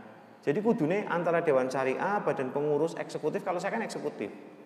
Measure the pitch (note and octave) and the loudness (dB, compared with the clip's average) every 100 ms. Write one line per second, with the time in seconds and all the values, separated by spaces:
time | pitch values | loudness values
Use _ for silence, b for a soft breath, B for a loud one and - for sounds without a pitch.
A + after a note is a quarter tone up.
0 | - - - - C#3+ G3 A3 G#3+ D3+ G3+ | -16 -20 -20 -4 0 2 2 2 2 0
1 | - E3+ E3+ E3 D#3+ C3 B2+ C3+ C3 B2+ | 0 0 2 2 4 4 2 2 0 0
2 | F#3 G#3 D#3+ C#3 B2+ D3 D3+ D3 D#3+ E3 | 0 0 0 -2 -2 0 2 2 2 -2
3 | D3+ D3+ D3+ G3 G3 F3 - A3+ G3 D3 | -6 -4 -2 -2 -2 -2 -2 -2 -4 -6
4 | D3 - G#2 - - - | -6 -4 -6 -8 -16 -20